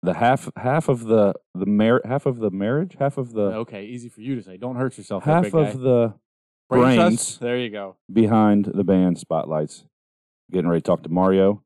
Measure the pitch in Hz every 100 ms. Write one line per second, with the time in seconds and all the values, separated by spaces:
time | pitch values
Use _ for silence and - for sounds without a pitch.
0 | 87 90 117 135 - - 127 147 156 127
1 | 113 110 101 95 _ 92 98 104 110 127
2 | 107 139 143 123 110 95 101 139 180 -
3 | 139 139 123 110 101 110 113 104 104 123
4 | 120 110 117 131 95 92 123 127 131 -
5 | 101 101 147 165 190 165 151 131 127 123
6 | 117 - _ _ _ _ _ 123 127 120
7 | 110 113 - - 120 123 120 104 98 92
8 | _ 98 110 113 107 104 98 98 92 95
9 | 90 85 - 82 - 78 76 - _ _
10 | _ _ _ _ _ 92 85 85 - 87
11 | - 87 95 95 95 104